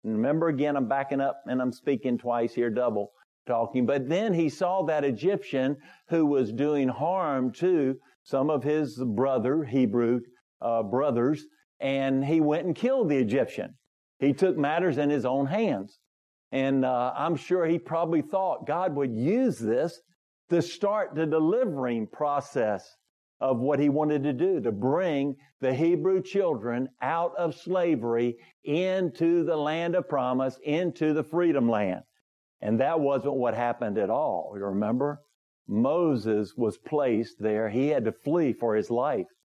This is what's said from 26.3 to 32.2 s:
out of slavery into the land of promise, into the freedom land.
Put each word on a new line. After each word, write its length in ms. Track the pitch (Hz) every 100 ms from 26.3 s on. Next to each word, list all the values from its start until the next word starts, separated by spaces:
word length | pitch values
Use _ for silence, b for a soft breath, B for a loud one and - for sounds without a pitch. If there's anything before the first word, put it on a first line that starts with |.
| 196 185 131 117 120 131 _
out 300 | 127 165 175 -
of 160 | 170 -
slavery 840 | - 185 175 143 117 117 120 117 B _
into 800 | - 151 185 185 180 - 170 175 156
the 120 | 160
land 380 | 147 160 170 180
of 120 | 170
promise, 520 | 143 127 127 131 127
into 480 | 151 151 180 - 156
the 120 | 151
freedom 440 | 156 165 175 143 120
land. 340 | 110 98 92 - _